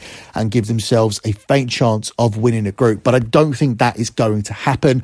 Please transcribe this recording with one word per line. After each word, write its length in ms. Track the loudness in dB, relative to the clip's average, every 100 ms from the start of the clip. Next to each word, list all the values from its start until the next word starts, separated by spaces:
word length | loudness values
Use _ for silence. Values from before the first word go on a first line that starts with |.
| -6 -20 -10 -4
and 160 | -2
give 160 | -2 -2
themselves 540 | -4 2 2 2 -2
a 80 | -6
faint 380 | -6 0 0 0
chance 420 | 0 0 0 -4 -2
of 180 | -2 2
winning 280 | 0 0 -2
the 80 |
group. 280 | 0 0 2
But 140 | 2 2
I 40 |
don't 340 | 2 2 2
think 260 | 0 -2 2
that 180 | 0 0
is 120 | -6
going 340 | -2 0 0
to 100 | -4
happen. 500 | -6 -4 0 2 0